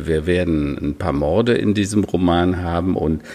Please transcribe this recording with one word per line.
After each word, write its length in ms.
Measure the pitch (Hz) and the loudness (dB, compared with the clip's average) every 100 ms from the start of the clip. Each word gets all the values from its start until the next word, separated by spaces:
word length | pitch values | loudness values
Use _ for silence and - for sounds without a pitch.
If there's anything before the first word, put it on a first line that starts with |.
| 76 | -2
wir 200 | 78 80 | -2 2
werden 520 | 90 87 78 71 69 | 0 2 0 0 -2
ein 140 | 73 71 | -4 -4
paar 160 | 90 | -2
Morde 440 | 71 73 90 117 117 | 0 0 2 2 2
in 180 | 104 | 2
diesem 320 | 104 95 104 98 | 0 0 0 0
Roman 560 | 87 90 87 90 90 | 0 2 2 2 0
haben 340 | 87 85 92 90 | -2 -2 0 0
und 280 | 78 80 - | 0 -2 -6